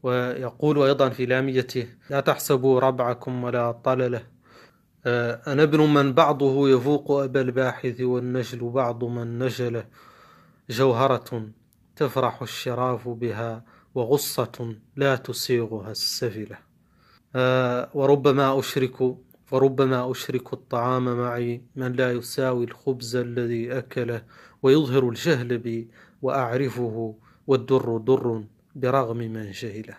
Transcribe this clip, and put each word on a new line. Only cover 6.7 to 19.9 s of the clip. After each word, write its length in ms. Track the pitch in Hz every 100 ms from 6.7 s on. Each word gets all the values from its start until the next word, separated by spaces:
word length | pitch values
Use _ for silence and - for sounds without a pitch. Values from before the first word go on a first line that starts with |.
| 131 127 147 143
أبا 300 | 139 139 131
الباحث، 600 | 127 123 127 - 127 120
والنجل 680 | 127 123 123 127 117 120 120
بعض 340 | 127 120 117
من 340 | 120 120 117 117
نجله، 460 | 127 117 120 117 104 - - - - - _ _ -
جوهرة 760 | 117 135 117 135 123 - 120 107 - _ _ _ -
تفرح 460 | 143 131 123 -
الشراف 680 | 120 - 131 120 127 120 123
بها، 560 | 117 120 104 117 113 - - _
وغصة 800 | 131 117 139 - - 120 - 117 110 _ -
لا 200 | 139 131
تسيغها 760 | 135 120 - 123 110 110 98
السفلة". 680 | 104 - - 120 107 104 95 _ _ _ _ _ _ _ 127
آه، 540 | 127 127 123 123 -
وربما 640 | 147 135 143 139 135 135 135
أشرك، 580 | 131 143 127 - 127 127 _ _ _
وربما 580 | 131 135 131 135